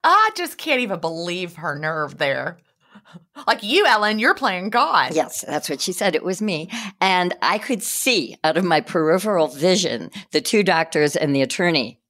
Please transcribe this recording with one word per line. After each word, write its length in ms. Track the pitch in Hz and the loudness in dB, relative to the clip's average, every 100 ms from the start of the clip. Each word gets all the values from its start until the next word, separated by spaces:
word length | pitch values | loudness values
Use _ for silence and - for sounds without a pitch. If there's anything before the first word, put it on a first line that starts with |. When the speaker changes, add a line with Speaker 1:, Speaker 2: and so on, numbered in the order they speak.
Speaker 1:
I 280 | 320 381 440 415 | 4 4 4 0
just 220 | 349 - | -8 -8
can't 240 | 320 262 | -2 0
even 180 | 240 180 | 0 -2
believe 580 | 165 165 175 175 175 170 | -4 -4 -6 -6 -8 -6
her 200 | 165 143 | -6 -4
nerve 400 | 156 160 147 143 | -4 -2 -4 -2
there. 400 | 143 135 143 175 _ _ _ - _ 175 _ 285 - | -2 0 -4 -8 _ _ _ -20 _ -20 _ -6 -2
Like, 180 | 277 | -2
"You, 220 | 202 311 359 | 0 2 4
Ellen, 320 | 214 208 214 | 4 2 2
you're 160 | 254 | 2
playing 380 | - 262 185 196 | 2 0 -2 -2
God." 420 | 240 302 175 131 | 0 2 2 2
Speaker 2:
Yes, 300 | 156 - - - | 0 -2 -6 -6
that's 220 | 147 - | -6 -4
what 120 | 139 | -6
she 120 | - | -4
said. 220 | 180 202 156 | -2 0 0
It 80 | |
was 180 | 175 185 | -4 -4
me. 280 | 214 160 165 233 208 - | -4 -4 -6 -10 -12 0
And 340 | 190 185 180 - | 2 2 0 0
I 160 | 139 208 | 0 0
could 260 | - 226 | -2 -4
see 520 | - - - 226 123 - | -4 -2 0 0 -2 -2
out 140 | 156 160 | 0 0
of 60 | |
my 180 | 185 156 | 2 2
peripheral 680 | - 175 156 185 208 190 151 | 2 0 2 2 2 2 0
vision, 640 | 135 170 185 175 117 - - - | 2 2 2 0 -4 -8 -14 -4
the 100 | 151 | -4
two 220 | - 220 | 2 2
doctors 520 | 190 165 165 156 147 - | 4 2 2 2 2 2
and 200 | 151 139 | 0 2
the 60 | |
attorney 580 | 131 - 175 156 117 117 | 0 0 0 2 -2 -10